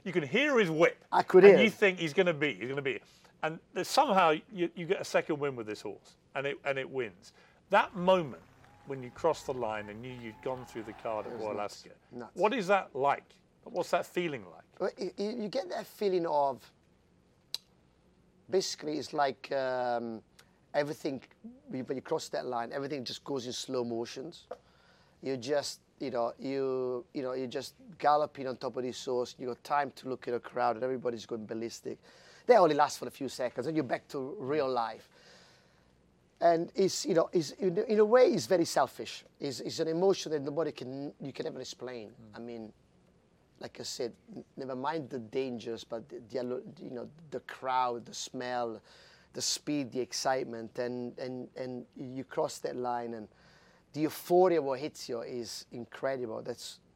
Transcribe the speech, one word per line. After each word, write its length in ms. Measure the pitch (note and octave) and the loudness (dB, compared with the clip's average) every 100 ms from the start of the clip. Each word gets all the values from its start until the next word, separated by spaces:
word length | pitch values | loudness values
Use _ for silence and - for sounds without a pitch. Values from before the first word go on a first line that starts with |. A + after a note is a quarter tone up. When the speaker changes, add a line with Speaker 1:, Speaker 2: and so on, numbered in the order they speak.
Speaker 1:
you 80 | G3+ | -4
can 120 | E3+ | -2
hear 360 | C#3 F#3 D4 C4 | 0 2 4 4
his 100 | F#3+ | 4
whip. 280 | D#3 E3+ - - | 6 4 4 0
Speaker 2:
I 100 | - | 0
could 220 | - F#3 G3 | 8 12 12
Speaker 1:
And 80 | |
Speaker 2:
hear 60 | F3+ | 12
Speaker 1:
you 40 | G#3+ | 8
Speaker 2:
him. 0 | - | 6
Speaker 1:
think 220 | G3+ F#3 | 2 2
he's 140 | E3 | 0
gonna 200 | C#3+ F3+ | 2 2
beat, 240 | D3+ D3 G2 | 2 0 -2
he's 80 | A#2 | -4
gonna 140 | C#3 | -4
beat. 200 | C3+ G#2+ - - - _ | -2 -4 -8 -20 -20 _
And 160 | D#3 D#3+ - | -6 -6 -8
there's, 140 | - F3+ | -6 2
somehow 460 | - C#4+ F#3+ E3+ D#3 - | 4 6 6 6 4 -2
you, 180 | G3 E3+ - | -4 -4 -4
you 100 | E3 | -4
get 140 | F#3 | -2
a 60 | C#3 | 0
second 320 | F3+ E3 D3+ | 0 0 0
win 160 | C#3+ B2+ | -2 -4
with 120 | G#2+ | -6
this 120 | G#2 | -8
horse, 340 | A2 - - - _ C#3 | -8 -12 -16 -20 _ -6
and 120 | C#3 | -4
it, 100 | - C#3 | -4 -4
and 140 | C3+ | -4
it 100 | C3 | -4
wins. 420 | C3 A#2 F2 - - - _ _ | -4 -6 -8 -20 -20 -20 _ _
That 260 | G3 B3 G#3 | 2 2 0
moment 460 | F3+ F#3 D3+ G#2 - - - - - | 4 4 2 -8 -16 -20 -20 -20 -10
when 160 | C3+ | -10
you 80 | B2 | -10
crossed 340 | - E3+ D3 - | -2 0 0 -2
the 80 | |
line 340 | C3 A2+ G#2+ G#2 | -4 -2 -4 -6
and 120 | G#2 | -10
knew 120 | B2 B2+ | -12 -12
you'd 200 | A#2 G#2 | -14 -10
gone 220 | C3+ B2+ A#2+ | -6 -6 -8
through 180 | A#2+ | -10
the 100 | G#2+ | -10
card 340 | G2+ A#2+ A2 G2 | -8 -4 -4 -4
at 40 | |
Speaker 2:
It 40 | A#2 | -6
was 80 | G#2+ | -4
Speaker 1:
Royal 120 | G#2 | -4
Speaker 2:
nuts. 180 | G2+ - - | -6 -8 -18
Speaker 1:
Ascot, 120 | - _ | -20 _
Speaker 2:
Nuts. 200 | B2 A2+ | -14 -12
Speaker 1:
what 200 | - G3+ | 0 0
is 120 | B3+ F3+ | 2 2
that 220 | G3 F#3 C3+ | 2 2 0
like? 280 | C#3 C3+ - - _ _ - | 0 0 -4 -20 _ _ -8
What's 260 | D#3+ E3 | -4 0
that 140 | F3 - | 0 0
feeling 380 | - F3 C3+ F2+ | -2 -2 -4 -10
like? 180 | E2 - - | -18 -20 -6
Speaker 2:
Well, 100 | F#3+ - | -6 -4
you, 140 | G3+ - | -8 -4
you, 260 | G3+ A#3+ | -6 -4
you 40 | G#3 | -4
get 220 | B3+ F4+ | -4 -4
that 160 | - G3+ | -8 -10
feeling 400 | - G#3 F#3 E3 | -2 0 2 2
of, 340 | D3 C#3+ B2 - _ _ _ _ _ _ _ _ - - _ _ _ _ _ _ _ - | 2 2 0 -10 _ _ _ _ _ _ _ _ -14 -14 _ _ _ _ _ _ _ -2
basically, 480 | F#3 - - D3+ D3+ | 0 0 -4 -6 -6
it's 160 | B2+ | -4
like, 380 | D#3 C#3 A#2+ - | 0 0 0 -4
um, 680 | C#3 C3 B2+ B2 A#2+ A#2 A2+ - - - _ _ | -2 0 0 0 -2 -4 -8 -12 -20 -20 _ _
everything, 480 | D3 D3 C3+ E3 C3+ - _ A3+ B3 D4 | -2 -2 -4 -6 -6 -10 _ -20 -20 -10
when 260 | C#3 B2 C3+ | -8 -6 -6
you 60 | |
cross 280 | - D#3+ - | -4 -4 -4
that 160 | D3+ D3 | -6 -4
line, 260 | A#2+ A#2 | -4 -4
everything 300 | C#3+ C#3 D3 | -6 -6 -6
just 200 | A#2 A#2+ | -8 -10
goes 220 | - C#3 A#2+ | -6 -6 -6
in 60 | |
slow 300 | A#2+ - B2+ | -8 -4 -4
motions. 600 | A#2+ A#2 A#2 - C3+ E3+ - - _ _ _ _ _ _ | -2 -4 -6 -8 -12 -16 -16 -16 _ _ _ _ _ _
You 160 | C3 C3+ | -6 -4
just, 420 | A#2 D3+ C3 - _ _ | -2 -2 -2 -8 _ _
you 120 | C#3+ | -4
know, 220 | A#2+ A#2 - | 0 -2 -2
you, 640 | C3+ C3+ C3+ C3 B2+ B2 - | -4 -2 0 0 -2 -4 -6
you 100 | D3+ | -6
know, 100 | B2+ | -4
you're 140 | C3 B2+ | -4 -4
just 260 | C3+ B2+ - C4 E3+ | -6 -10 -14 -20 0
galloping 500 | D3 D3 D3+ - C3 | 4 4 2 -2 -6
on 100 | A#2+ | -4
top 200 | C3+ B2 | -4 -4
of 60 | |
this 200 | B2+ A2+ - | -4 -4 -2
horse. 300 | B2 A#2+ - | -2 -2 -6
You 80 | B2 | -8
got 160 | A#2 | -8
time 280 | - D3 C#3 - | -2 -2 -2 -6
to 120 | - | -8
look 180 | B2+ - | -8 -4
at 60 | |
the 60 | A#2+ | -6
crowd, 360 | - B2 A#2+ A2 | -4 -2 0 0
and 80 | |
everybody's 420 | B2+ C3 A#2+ A#2 - | -2 -2 -4 -6 -6
going 200 | A#2 G#2+ | -8 -6
ballistic. 520 | A2+ A2+ - - A2+ - - - - - | -6 -6 -8 -10 -12 -14 -20 -20 -4 6
They 100 | A#3+ | 8
only 180 | E3+ D3 | 10 6
last 240 | C#3+ - | 4 0
for 80 | B2 | -10
a 40 | |
few 180 | - C3 | -6 -6
seconds, 360 | - B2 - B2 | -4 -4 -2 -2
and 80 | D#3+ | -2
you're 80 | |
back 240 | C3 D#3 - | -2 -4 -6
to 260 | D3 C3 G3+ | -8 -6 -6
real 300 | C3 D3+ C3+ | -2 0 2
life. 400 | B2 A2+ A2+ - - - - - - _ _ _ _ _ _ _ _ | 0 -2 -6 -16 -20 -20 -20 -20 -20 _ _ _ _ _ _ _ _
And 280 | E3+ E3+ E3+ - | 4 4 2 2
it's, 300 | F#3+ - - | 2 2 2
you 80 | |
know, 160 | E3 - | 2 4
it's, 200 | F3+ D3 | 2 0
in, 260 | - F#3 F3 G#3+ | 0 0 0 2
in 120 | G#3+ | 4
a 60 | G#3+ | 6
way, 200 | B3 B3+ | 8 8
it's 180 | A#3 A3 | 4 2
very 200 | F#3 D#3+ | 2 4
selfish. 580 | - C3 - A2 - - _ | 2 0 -2 -12 -12 -18 _
It's, 220 | C#3+ B2 | -8 -6
it's 180 | E3+ A2 | -6 -4
an 80 | D#3+ | -2
emotion 440 | E3 G3 F#3 D#3+ | 2 4 2 0
that 80 | D3+ | -4
nobody 280 | C#3 D3 D#3 | -2 -2 -4
can, 420 | - B2+ C3+ C#3+ - | -4 -10 -8 -10 -10
you 100 | C#3+ | -10
can 140 | - D#3 | -8 -8
never 160 | C#3+ | -8
explain. 480 | C3 - B2 B2 G#2 | -12 -12 -12 -10 -12
Speaker 1:
Mm. 260 | A2+ A2+ G#2 | -16 -20 -16
Speaker 2:
I 40 | |
mean, 340 | A#2 A#2 A2 - _ _ _ _ _ _ _ _ | -12 -12 -12 -16 _ _ _ _ _ _ _ _
like 160 | B2 - | -16 -12
I 40 | |
said, 280 | A#2 - A#2+ - - F#3 | -10 -6 -6 -6 -16 -16
n-, 80 | - - | -16 -12
never 180 | C3+ B2+ | -8 -6
mind 340 | C#3 E3 B2+ | -4 -4 -6
the 100 | C3+ | -10
dangers, 680 | A2 C3+ C3 A#2+ A#2+ A2+ - | -6 -4 -2 -4 -8 -8 -8
but 220 | A#2 - | -12 -10
the, 100 | B2+ A2+ | -14 -8
the, 320 | B2+ B2 B2+ G3 D3+ | -6 -4 -4 -8 -14
you 80 | - | -12
know, 160 | B2 A#2 D3 D#3+ | -10 -12 -14 -12
the 80 | C#3 | -10
crowd, 640 | - - C3 B2+ B2+ A#2+ A2 | -10 -8 -2 0 0 -2 -8
the 80 | |
smell, 680 | G#2 - B2+ B2 B2 A#2 G#2+ - - - - _ | -12 -10 -8 -4 -2 -4 -6 -14 -20 -20 -20 _
the 80 | - | -6
speed, 500 | - - - D3 B2+ | -4 -4 -2 -2 -2
the 80 | B2+ | -4
excitement, 760 | A#2 - C#3+ C3 - A#2 A2+ - | -4 -2 0 0 -2 -6 -8 -6
and, 400 | B2 B2 B2 A#2+ | -4 -4 -6 -8
and, 300 | B2+ B2+ B2 - | -8 -8 -10 -10
and 300 | B2+ B2 - - | -8 -8 -12 -14
you 280 | C3+ C3 C3 | -10 -10 -8
cross 320 | - D3+ - | -4 -4 -4
that 160 | - C#3 | -8 -4
line, 380 | B2 A#2+ A#2+ | -4 -4 -4
and 140 | A#2 G#2 - - - - - _ | -8 -12 -18 -20 -20 -20 -20 _
the 80 | C#3+ | -4
euphoria 600 | D#3 - - F3 F#3 E3+ | -4 -4 4 6 6 4
what 180 | C#3 B2+ | 2 -2
hits 260 | D3 - - | -6 -8 -8
you 140 | A#2+ | -8
is 440 | - B2 A2 - - | -6 -8 -8 -12 -12
incredible. 720 | B2 A#2 - C3+ C3+ A#2+ A2+ | -14 -12 -6 -4 -4 -6 -8
That's, 360 | - A#2+ - - _ | -8 -10 -12 -16 _